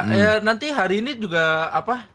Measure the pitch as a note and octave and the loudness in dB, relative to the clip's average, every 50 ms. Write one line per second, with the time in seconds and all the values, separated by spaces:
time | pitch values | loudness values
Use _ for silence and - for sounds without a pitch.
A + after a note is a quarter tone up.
0 | - G#3 A3 G3+ G3+ G#3+ G#3+ G#3+ G#3 G#3+ A3+ G#3+ C#4+ D4+ D4 C4 F#3+ F#3 F#3 G#3 | 2 2 2 4 4 4 4 2 2 0 -2 0 -2 -4 -2 0 0 0 0 0
1 | A3+ C4+ D4 A3+ G#3+ F#3 E3 E3 D#3+ D#3+ D#3+ D#3+ D#3+ D#3+ - D#3 D#3+ - B3 B3 | -2 -4 -6 -6 -6 -2 0 0 2 2 2 0 -2 -2 -2 -4 -2 -2 -6 -6
2 | - - | -6 -16